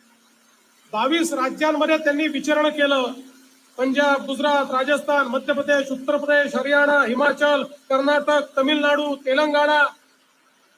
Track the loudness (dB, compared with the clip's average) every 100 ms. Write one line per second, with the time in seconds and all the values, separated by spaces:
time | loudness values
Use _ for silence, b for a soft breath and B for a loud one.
0 | _ _ _ _ _ _ _ _ _ -4
1 | 0 0 0 -2 -4 -2 -2 0 0 0
2 | 0 -2 -2 -4 -2 0 0 0 0 0
3 | -2 -6 -18 -20 _ _ _ -4 -2 2
4 | 2 2 -2 -4 0 0 0 -2 0 -2
5 | 0 0 0 -2 -2 -4 0 0 0 -6
6 | -2 -4 0 0 0 -2 0 2 4 2
7 | 2 2 0 2 2 0 -2 -12 -4 0
8 | 2 0 2 0 0 -2 0 0 0 0
9 | -2 -4 -2 0 2 2 2 4 2 -2
10 | _ _ _ _ _ _ _